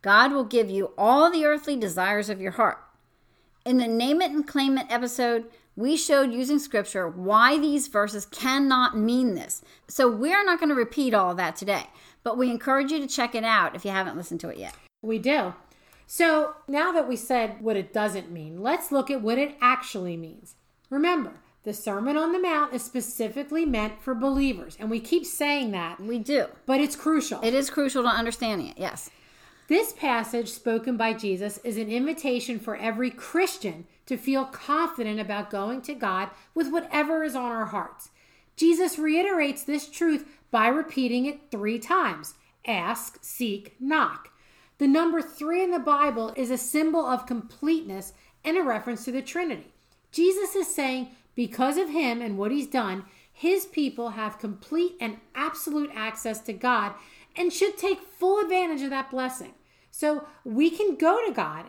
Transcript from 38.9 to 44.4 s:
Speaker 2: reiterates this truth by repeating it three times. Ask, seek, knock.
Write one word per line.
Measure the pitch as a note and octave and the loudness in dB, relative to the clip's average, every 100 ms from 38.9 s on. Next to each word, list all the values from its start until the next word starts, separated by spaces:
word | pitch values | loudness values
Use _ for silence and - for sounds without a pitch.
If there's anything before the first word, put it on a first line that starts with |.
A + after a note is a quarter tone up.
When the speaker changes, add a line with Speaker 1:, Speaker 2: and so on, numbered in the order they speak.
| - | 0
Speaker 2:
reiterates | D#4 D#4+ G4 F4 C#4+ C#4 | 2 2 2 2 0 -2
this | - D4 - | -4 -4 -4
truth | - E4+ D4 - - - | -2 0 0 -4 -20 -2
by | A3+ A3+ | 2 4
repeating | D4 D#4 C4+ B3 B3 C#4 | 2 -2 -2 0 0 -2
it | C#4+ - | -6 -10
three | G#3+ G#3 A#3 | -6 -4 -4
times. | - F#4 B3+ D#3 D#3 - _ _ - | 0 2 0 -4 -12 -18 _ _ -4
Ask, | G3 F3 A3+ - - | -2 -2 -4 -8 -14
seek, | - - A#3 G3 - - | -12 -6 -4 -4 -10 -8
knock. | C4 D#4 - - - _ | 0 2 0 -2 -14 _